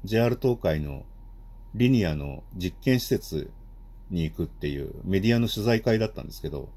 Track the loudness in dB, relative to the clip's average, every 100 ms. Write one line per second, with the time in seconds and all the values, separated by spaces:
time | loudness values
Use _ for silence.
0 | 2 4 4 2 0 2 2 0 -2 -8
1 | -12 -16 -18 -18 -18 -18 -12 2 6 6
2 | 4 0 -4 -8 -12 -4 -4 -2 2 2
3 | 2 -2 -2 -6 -6 -14 -20 -20 -20 -20
4 | -4 -2 -2 -2 -6 -4 -6 -4 -8 -8
5 | 0 2 4 4 2 0 2 2 4 2
6 | 0 -4 -12 -10 -8 -8 -10